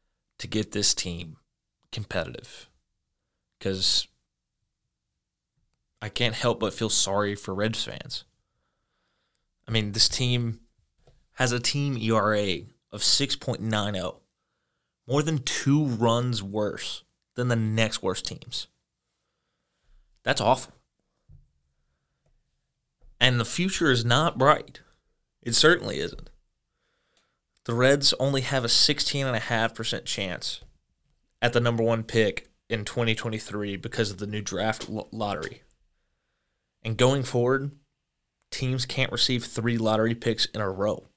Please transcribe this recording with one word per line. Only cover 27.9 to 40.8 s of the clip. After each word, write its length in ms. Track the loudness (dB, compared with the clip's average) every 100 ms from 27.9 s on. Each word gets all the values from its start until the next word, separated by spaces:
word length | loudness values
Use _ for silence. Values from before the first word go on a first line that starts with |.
| 6 4 4
only 220 | 2 2
have 240 | 0 0 2
a 40 |
sixteen 560 | 4 4 2 -2 -2 -2
and 100 | -2
a 40 |
half 340 | 0 0 0
percent 320 | -2 -6 -6 -6
chance 560 | -6 -4 -6 -8 -8 -12 _ _ _ _ _ _ _
at 120 | 0
the 80 | 2
number 220 | 2 2
one 200 | 2 0
pick 460 | 0 2 2 0 -10 _ -6
in 140 | -6
twenty 320 | -4 0 0 0
twenty-three 600 | -2 -6 -6 -6 -4 -6
because 340 | -4 -2 -2
of 60 | -2
the 100 | -6
new 140 | -6
draft 480 | -6 -2 -2 -2 -6
lo-, 180 | -8 -8
lottery. 500 | -6 -4 -4 -8 -14 _ _ _ _ _ _ _ _ _ _ _ _
And 140 | -6 4
going 260 | 4 4
forward, 480 | 0 0 2 0 -2 -10 _ _ _ _ _ _ _
teams 340 | -6 -4 -4 -4
can't 260 | -2 -2
receive 340 | 0 0 0 -4
three 320 | -4 0 0
lottery 380 | 2 2 2 0
picks 300 | -2 0 -2
in 120 | -2
a 100 | -4
row. 360 | -2